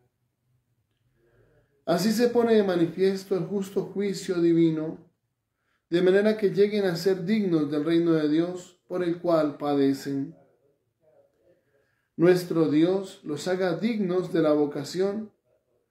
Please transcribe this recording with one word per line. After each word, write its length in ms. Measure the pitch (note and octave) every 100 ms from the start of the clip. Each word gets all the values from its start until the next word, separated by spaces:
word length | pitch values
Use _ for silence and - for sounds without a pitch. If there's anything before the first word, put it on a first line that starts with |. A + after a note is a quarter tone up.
| _ _ _ _ _ _ _ _ _ _ _ _ _ _ _ _ _ _
Así 280 | - E3+ G#3+
se 160 | G#3+ A#3+
pone 260 | A#3+ A#3
de 100 | A3
manifiesto 720 | F#3+ E3+ E3 F3+ F#3+ F#3+ - F#3
el 80 |
justo 400 | D#3+ G3+ F#3+ G3+
juicio 560 | F3 G3 G3+ F3+ - F3
divino, 580 | E3+ E3 E3 D#3 D#3+ - _ _ _ _ _ _ _ _ -
de 140 | E3+
manera 340 | F#3 G3 G#3+ G#3+
que 140 | G3
lleguen 340 | E3 G#3 G#3
a 120 | G3 E3
ser 280 | G3 F3+
dignos 460 | E3+ A3 F#3+ D#3+ C#3+
del 140 | D3+
reino 300 | D#3 E3+ E3+
de 140 | D#3+ D3+
Dios 520 | D#3+ F3 F3+ - _ -
por 160 | F3+
el 160 | F3 E3+
cual 360 | E3+ D#3+ D3+ C#3
padecen. 800 | D3 C#3+ C#3 C3+ C#3+ C#3 D#3 - _ _ _ _ _ _ _ _ _ _ _ _ _ _ _ _ _ -
Nuestro 520 | F3 F3+ F3+ E3 D3+
Dios 520 | D3+ E3+ G3 F#3+ -
los 240 | D#3 C#3+ F3+
haga 300 | F#3 F#3 D#3+
dignos 560 | A3 G#3+ F3+ F3+ D#3+
de 100 | E3
la 100 | D#3
vocación 800 | D3+ C#3+ D3 C3+ F3 G3 G#3+ G#3+ _ _ _ _ _ _